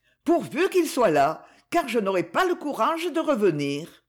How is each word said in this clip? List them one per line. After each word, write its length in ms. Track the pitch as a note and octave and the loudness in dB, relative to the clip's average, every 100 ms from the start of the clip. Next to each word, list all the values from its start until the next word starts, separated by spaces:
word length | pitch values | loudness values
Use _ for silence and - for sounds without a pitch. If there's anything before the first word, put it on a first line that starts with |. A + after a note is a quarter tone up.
| _ _ - | _ _ 0
Pourvu 440 | E4 D#3+ B3 F#4+ | 0 0 -2 0
qu'il 180 | F#4 D#4 | 2 0
soit 240 | C#4 G#3+ | 2 2
là, 340 | D3 C#3 D#3+ - _ - | 4 2 0 -12 _ -4
car 180 | E4+ C#4 | -4 0
je 120 | A3+ | -2
n'aurai 240 | G3 F#3+ | 0 -2
pas 220 | E3+ E4 F#4 | -2 0 0
le 100 | F4 | -2
courage 500 | G3 F3+ A#3+ E4 F4 | -4 -2 0 0 -4
de 80 | D#4+ | -2
revenir. » 840 | D4+ B3+ G#3 D3 C#3+ C#3+ E3+ - | 0 2 2 0 -2 -4 -8 -18